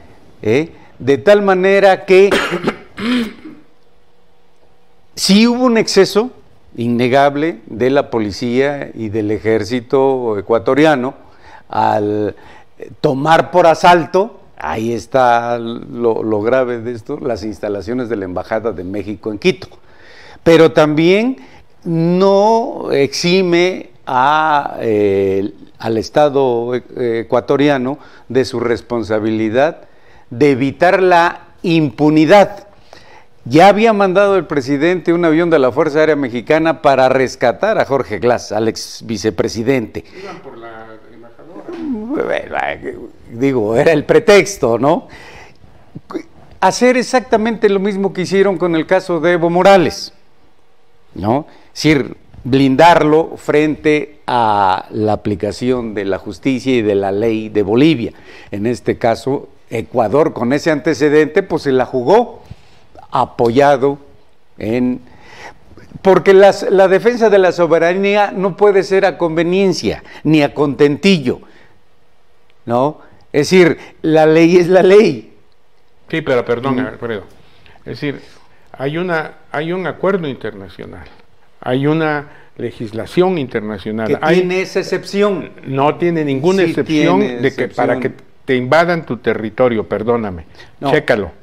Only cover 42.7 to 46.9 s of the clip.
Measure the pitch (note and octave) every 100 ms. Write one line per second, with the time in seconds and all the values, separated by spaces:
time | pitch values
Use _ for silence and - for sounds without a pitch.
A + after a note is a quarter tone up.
42.7 | D2 C3+ - - - - A#2 C#3 B2+ G#2
43.7 | A#2 D3+ D3+ C#3 D#3+ - G3+ D#3+ - B2
44.7 | A2+ C3 F3 - - - - - - -
45.7 | - - - - - - - - - F#3+
46.7 | - B3